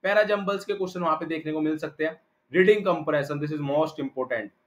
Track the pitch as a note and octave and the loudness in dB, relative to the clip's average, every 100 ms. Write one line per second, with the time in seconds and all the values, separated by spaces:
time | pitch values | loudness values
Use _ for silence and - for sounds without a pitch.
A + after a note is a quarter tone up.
0 | F#3+ G#3 G#3 G3+ F#3+ G3 F#3+ G3+ F3+ F3+ | 0 2 2 0 0 -4 -4 -4 -4 -2
1 | E3+ D#3 D#3+ D#3+ D#3 D#3 D3+ D#3 D#3 - | -2 -2 -2 -6 -4 -2 -2 -2 -6 -4
2 | D#3 F3 _ _ _ D#3 F#3 G#3+ G3 E3 | -6 -6 _ _ _ 4 6 6 4 0
3 | D#3 D3 C#3 D3 D3 D3+ C#3 D3 D#3+ - | 2 0 0 -4 -4 -4 0 0 0 -2
4 | C3+ C3 B2 A#2+ G#2 _ | -8 -4 -4 -4 -6 _